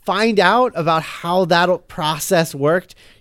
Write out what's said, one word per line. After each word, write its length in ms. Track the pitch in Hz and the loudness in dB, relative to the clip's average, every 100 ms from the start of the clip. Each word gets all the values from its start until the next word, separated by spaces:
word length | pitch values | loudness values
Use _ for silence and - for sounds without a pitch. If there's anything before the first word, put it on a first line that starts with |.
find 380 | - 185 226 208 | -4 0 0 2
out 320 | 180 233 254 | 4 4 0
about 280 | 165 160 160 | -2 0 0
how 400 | 151 - 170 185 | -2 -10 -2 0
that 420 | 175 175 180 180 - | 2 2 2 -2 -6
process 640 | - 156 156 - 180 165 | -6 -4 -4 -2 0 0
worked, 400 | 139 147 180 - - - _ | -2 0 0 -4 -20 -20 _